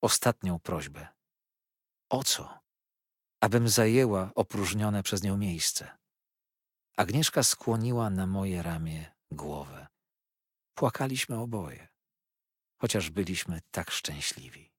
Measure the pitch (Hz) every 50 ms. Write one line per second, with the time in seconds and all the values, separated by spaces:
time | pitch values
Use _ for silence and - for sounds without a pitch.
0 | - 117 - - - 123 117 _ - 92 87 82 _ - 90 80 73 71 71 76
1 | 76 - _ _ _ _ _ _ _ _ _ _ _ _ _ _ _ _ _ _
2 | _ _ - 127 135 - - - 69 - - - _ _ _ _ _ _ _ _
3 | _ _ _ _ _ _ _ _ - 110 101 120 117 117 107 - 113 110 113 127
4 | 131 120 104 95 92 95 - - 110 - - 104 101 90 92 107 107 107 104 101
5 | 98 - - 98 87 104 98 101 101 98 87 80 - - - - - - - _
6 | _ _ _ _ _ _ _ _ _ _ _ _ _ _ _ _ _ _ _ -
7 | 98 90 107 143 160 - - - 127 - - - - - 113 113 110 123 123 120
8 | 117 107 98 92 95 92 95 98 98 98 92 87 82 85 82 80 80 80 80 80
9 | 78 - _ _ _ _ 80 76 76 76 76 73 71 69 67 69 69 - _ _
10 | _ _ _ _ _ _ _ _ _ _ _ _ _ _ _ - - 123 - -
11 | 139 135 131 127 - - 127 113 117 120 117 107 90 76 65 - - - _ _
12 | _ _ _ _ _ _ _ _ _ _ _ _ _ _ _ _ - 120 - 110
13 | 90 80 78 92 98 85 92 85 - - 87 80 - _ - - 80 - - -
14 | - - 76 73 71 - - - 65 65 - - - _ _